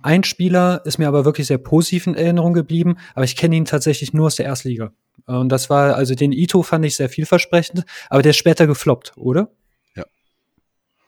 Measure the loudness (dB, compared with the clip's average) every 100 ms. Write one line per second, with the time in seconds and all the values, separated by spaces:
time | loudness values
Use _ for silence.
0 | 0 0 0 -2 0 2 2 0 -4 -2
1 | 0 2 2 0 -2 -4 0 0 2 -2
2 | -2 -2 0 2 2 0 0 0 0 -2
3 | -6 -4 -4 0 0 2 0 0 0 -2
4 | -2 0 0 -2 -6 -6 -6 -8 -10 -14
5 | _ _ -6 -2 0 0 2 2 2 2
6 | -2 0 -2 0 0 0 0 0 -2 -2
7 | -4 -4 0 0 2 -2 0 -6 -8 -12
8 | 0 4 4 4 2 4 2 2 0 -2
9 | -6 -8 -2 -2 -2 _ _ _ _ -18
10 | -18 _ _ _ _ _ _ _ _ _